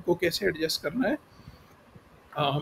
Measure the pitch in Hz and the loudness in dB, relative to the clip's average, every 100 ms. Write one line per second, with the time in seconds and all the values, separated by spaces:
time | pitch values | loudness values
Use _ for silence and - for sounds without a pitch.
0 | 170 165 165 - 196 165 156 - 151 247 | 2 2 2 2 0 0 -2 -2 -2 0
1 | 226 294 - - - - - - - - | 0 0 -4 -20 -20 -20 -20 -20 -20 -20
2 | - - - - 143 143 | -20 -20 -10 -2 0 0